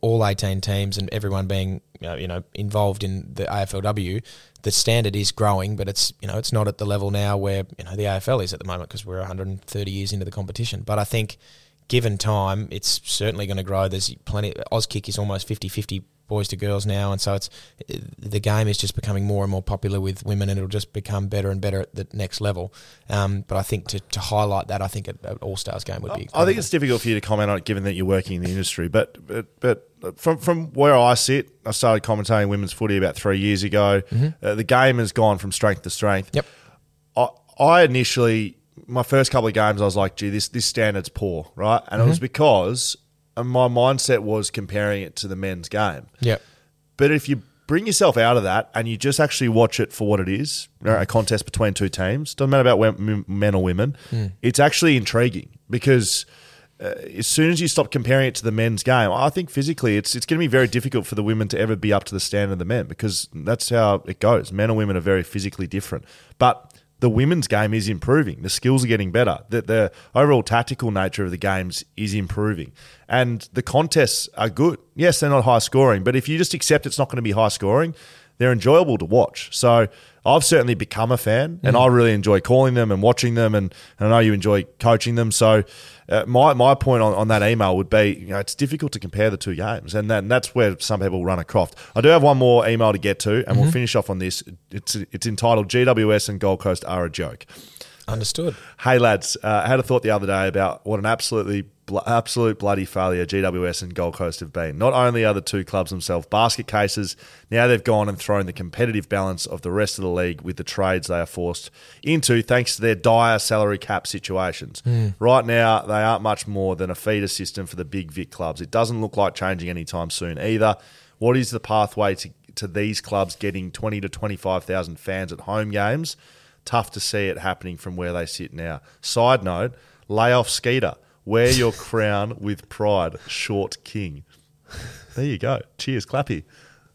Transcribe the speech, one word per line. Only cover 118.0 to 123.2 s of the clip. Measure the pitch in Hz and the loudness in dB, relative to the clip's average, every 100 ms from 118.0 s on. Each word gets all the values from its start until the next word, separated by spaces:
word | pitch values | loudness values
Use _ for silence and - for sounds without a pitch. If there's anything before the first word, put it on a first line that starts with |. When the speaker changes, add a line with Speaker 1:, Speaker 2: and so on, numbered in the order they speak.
| 82 | -8
Speaker 2:
Vic | 76 82 | -10 -12
clubs. | - 82 76 | -8 -8 -6
It | 85 | -4
doesn't | 113 113 117 | 0 0 -2
look | 107 - | -4 0
like | 98 | 0
changing | - 92 92 87 | 0 -4 -4 -6
anytime | 87 80 87 82 | -8 -8 -8 -6
soon | - 87 76 | -6 -8 -6
either. | 101 110 110 104 - - _ _ | -2 2 2 2 -8 -20 _ _
What | 113 131 | 2 2
is | 120 | 0
the | 117 | -6
pathway | - 107 104 - 101 | -2 0 0 0 -2
to, | 95 80 - _ | -2 -8 -18 _
to | - 98 | -12 -6
these | 104 107 104 | -4 -4 -4
clubs | - 101 | -4 -2